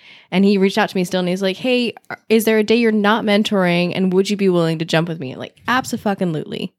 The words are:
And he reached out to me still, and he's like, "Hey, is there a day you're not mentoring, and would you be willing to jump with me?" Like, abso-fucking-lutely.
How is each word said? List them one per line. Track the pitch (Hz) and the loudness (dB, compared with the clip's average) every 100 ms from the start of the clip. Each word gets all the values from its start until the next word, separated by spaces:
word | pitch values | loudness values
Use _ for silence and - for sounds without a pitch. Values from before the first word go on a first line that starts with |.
| - - - | -20 -20 -4
And | 180 | 2
he | 196 196 | 4 4
reached | 196 214 | 2 2
out | 190 | -2
to | 196 | -2
me | |
still, | 180 185 | -2 -2
and | 180 | -2
he's | 185 | -2
like, | 190 180 | -2 -2
"Hey, | 254 247 240 - - - - | -2 0 -2 -6 -14 -10 0
is | 226 | 2
there | 220 220 | 2 2
a | |
day | 214 233 | 2 2
you're | 233 | 2
not | 214 202 220 | 2 2 2
mentoring, | 202 208 214 202 180 175 175 | 2 0 2 2 2 2 0
and | - 185 | 0 0
would | 185 196 | 2 0
you | 202 | 0
be | 190 | 2
willing | 175 165 160 | 2 2 -2
to | |
jump | 165 160 165 | -2 0 -2
with | 160 | -4
me?" | 131 - | -10 -10
Like, | - _ - | -14 _ -4
abso-fucking-lutely. | 254 254 233 214 196 180 151 - - 190 | -4 -2 -6 -4 -2 -4 -4 -6 -8 -10